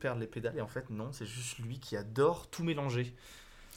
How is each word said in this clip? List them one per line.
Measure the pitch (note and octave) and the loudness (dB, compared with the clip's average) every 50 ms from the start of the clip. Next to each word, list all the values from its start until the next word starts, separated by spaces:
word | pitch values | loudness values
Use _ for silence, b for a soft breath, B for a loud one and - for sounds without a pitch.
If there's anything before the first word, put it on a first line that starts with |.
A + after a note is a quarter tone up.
perdre | - C3+ B2 A#2 | -2 0 0 0
les | A2+ | 0
pédales. » | A2 - A#2 G#2+ A#2 - | -2 -2 0 0 0 0
Et | D3 A2 | 0 -2
en | |
fait, | G#2 - C3+ C3 - | -2 -2 -4 -4 -4
non, | A2 G#2+ A2 B2+ B2+ | -4 -4 -4 -4 -4
c'est | - A2+ | -6 -6
juste | G2+ A2+ B2 A#2+ A#2+ - - | -6 -6 -4 -6 -6 -6 -6
lui | A#2 A2+ B2 A#2+ | -6 -6 -6 -6
qui | - - A2+ | -6 -4 -2
adore | G2+ G2+ A2 A2 C3 C#3 D#3+ E3+ E3 - - | -2 -2 0 4 6 8 8 6 4 0 -6
tout | - - E3 | -4 0 2
mélanger. | E3 D#3+ D3 C#3 C3+ A#2+ B2 B2 B2 A#2+ B B B B B B B B B B B B | 2 2 2 2 2 4 2 2 0 -2 B B B B B B B B B B B B